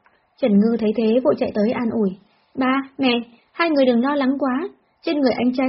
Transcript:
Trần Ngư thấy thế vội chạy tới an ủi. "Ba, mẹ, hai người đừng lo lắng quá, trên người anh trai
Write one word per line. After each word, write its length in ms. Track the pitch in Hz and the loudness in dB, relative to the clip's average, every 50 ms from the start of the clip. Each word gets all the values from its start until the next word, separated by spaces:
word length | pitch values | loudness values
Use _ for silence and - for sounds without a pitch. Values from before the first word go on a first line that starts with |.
| _ _ _ _ _ _ _ - | _ _ _ _ _ _ _ -4
Trần 100 | - 247 | -2 2
Ngư 260 | 202 202 208 226 233 226 | 2 4 2 2 0 0
thấy 120 | 226 214 220 | 0 -2 -2
thế 240 | 240 226 220 220 254 254 | 0 0 2 2 2 2
vội 120 | 302 - 220 | 2 0 0
chạy 140 | 254 - - | -2 -4 -2
tới 160 | 208 202 220 | -2 0 0
an 180 | 254 - 247 233 | 0 -2 -4 -4
ủi. 200 | - 233 214 190 180 - _ _ _ _ _ _ - | -2 -2 -2 -2 -4 -6 _ _ _ _ _ _ -6
"Ba, 260 | - 262 254 262 269 269 - _ - | -4 -2 0 0 -2 -4 -6 _ -2
mẹ, 160 | 269 254 240 240 226 - - _ _ _ | 0 0 0 0 -4 -8 -16 _ _ _
hai 180 | _ - 339 339 | _ -2 -2 0
người 160 | 311 277 269 | 2 2 4
đừng 160 | 254 240 233 | 4 4 2
lo 140 | 240 277 294 | 2 0 0
lắng 220 | 294 277 254 277 269 | 0 0 -2 -2 -2
quá, 300 | 285 262 247 262 339 403 - _ _ _ _ _ | -2 -2 -2 -2 -4 -6 -10 _ _ _ _ _
trên 180 | - 330 339 294 | -6 -4 -2 0
người 120 | 277 254 | 0 0
anh 220 | - - 226 254 254 | 0 0 -2 -2 -2
trai 140 | 262 262 | -2 -2